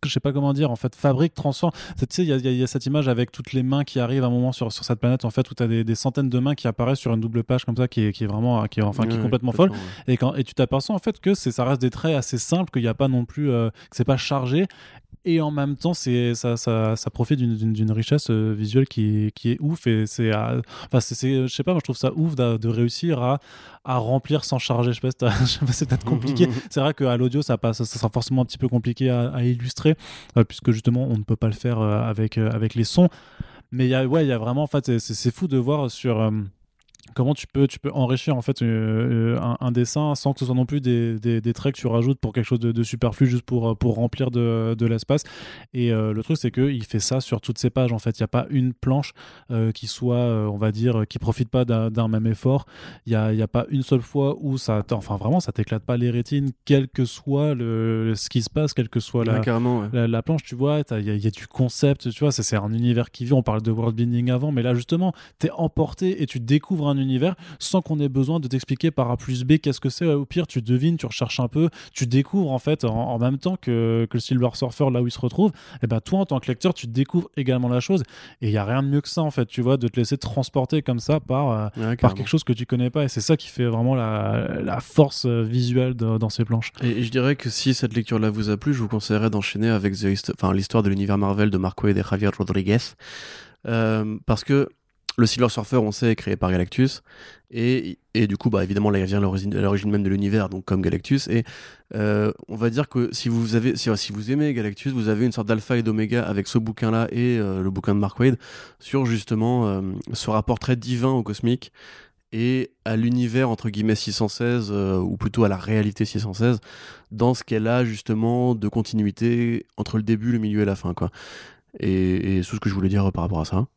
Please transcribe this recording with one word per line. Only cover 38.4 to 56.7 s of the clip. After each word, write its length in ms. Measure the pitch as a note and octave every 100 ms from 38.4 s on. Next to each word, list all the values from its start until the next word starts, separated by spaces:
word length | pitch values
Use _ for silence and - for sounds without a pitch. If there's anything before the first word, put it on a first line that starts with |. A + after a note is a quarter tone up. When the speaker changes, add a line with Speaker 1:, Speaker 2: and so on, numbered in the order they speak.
Speaker 1:
fait, 200 | A#2 C#3
euh, 720 | A#2 A2 A2 A2 B2 A#2 A2+ A#2
euh, 20 |
un, 180 | A#2+ A#2+
un 100 | B2+
dessin 440 | A#2+ A#2+ - D3+ C#3+
sans 180 | -
que 60 | C#3
ce 60 | B2+
soit 100 | B2+
non 100 | B2+
plus 160 | D3
des, 380 | B2+ A#2+ A#2 A2
des, 200 | A#2 A#2
des 140 | A2
traits 220 | A#2 C#3 C3+
que 40 |
tu 80 | B2+
rajoutes 320 | A2+ A#2+ C#3
pour 140 | A#2
quelque 120 | G#2+ A2+
chose 140 | B2
de, 120 | A#2
de 120 | A#2
superflu, 440 | A#2 A#2 A#2+ - C3
juste 160 | B2
pour, 260 | - B2 A#2
euh, 60 | A2
pour 200 | B2 G#2+
remplir 360 | A#2 - C3
de, 440 | B2 A#2 A2+ A2+ A2+
de 80 | A#2
l'espace. 360 | A2+ G#2+ D3 - - - - -
Et, 200 | C3 A#2+
euh, 200 | A2+ A2
le 100 | G#2+
truc, 120 | A2 D#3+
c'est 120 | A#2+
qu'il 320 | A#2 C3+ C3+
fait 160 | A2 A2+
ça 220 | - C3
sur 200 | - A#2
toutes 180 | - A2+
ses 100 | B2
pages, 240 | C3 B2+
en 60 | A#2
fait. 180 | A#2 A2
Il 40 |
y 20 |
a 40 | A2
pas 200 | B2 -
une 240 | C#3+ B2+
planche, 400 | A#2+ - C3+ C#3 - - - _
euh, 200 | A#2 A2+
qui 140 | G#2+ A2
soit, 280 | - B2 A#2+
euh, 320 | A#2+ A2+ G#2+
on 100 | G#2
va 140 | A2
dire, 320 | G#2+ A#2+ A2+ G#2+
qui 120 | -
profite 280 | A#2 A2 A#2+
pas 160 | C3
d'un, 280 | A#2+ A2+ A2
d'un 160 | A2 A2+
même 180 | A2 A2
effort. 400 | A2 B2+ C3+ - - - - -
Il 80 |
y 20 | A2+
a, 160 | A2
il 60 | A2
y 40 |
a 40 | A2
pas 180 | A#2+ -
une 140 | C#3
seule 180 | C3 C3+
fois 340 | A#2 C#3+ C#3 C#3+
où 160 | D3 C3
ça 240 | - G#2+
t'a-, 140 | G2+ A2+
enfin, 200 | F#2+ G2+
vraiment, 240 | G#2 E3
ça 120 | E3+
t'éclate 320 | G2 G#2+ A2
pas 140 | - B2
les 120 | A#2+
rétines, 420 | A#2+ A#2+ C#3+ C#3 B2
quel 240 | -